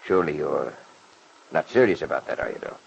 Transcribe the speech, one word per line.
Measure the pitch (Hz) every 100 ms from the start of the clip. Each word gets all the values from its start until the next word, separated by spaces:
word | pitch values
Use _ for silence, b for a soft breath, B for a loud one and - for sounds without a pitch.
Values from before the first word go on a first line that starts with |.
Surely | - 92 85 76
you're | 76 69 65 - - - - - - - -
not | 78 -
serious | 117 123 87
about | 80 65 -
that, | -
are | 62
you, | -
Bill? | 50 50